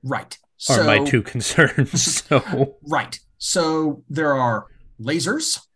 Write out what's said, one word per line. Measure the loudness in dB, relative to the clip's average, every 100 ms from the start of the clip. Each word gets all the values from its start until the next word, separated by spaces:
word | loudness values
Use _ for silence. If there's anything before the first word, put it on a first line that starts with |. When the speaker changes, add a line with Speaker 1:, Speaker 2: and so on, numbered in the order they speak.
Speaker 1:
Right. | -6 -6 -8 -20 _ _ 0
Speaker 2:
Are | 2
my | 4 4
Speaker 1:
So | 4
Speaker 2:
two | 0
<laughs> | 0
concerns, | -6 -2 4 4 4 0 0 0 -2
so. | 0 0 2 -2 -2 -2 -4
Speaker 1:
Right. | -4 -4 -12 _ _
So | -4 0 0 0 -2 -4 _
there | -2 0
are | 2 0 -2 -6 -20 -20 -10
lasers | -4 -2 -2 -2 -4 -6 _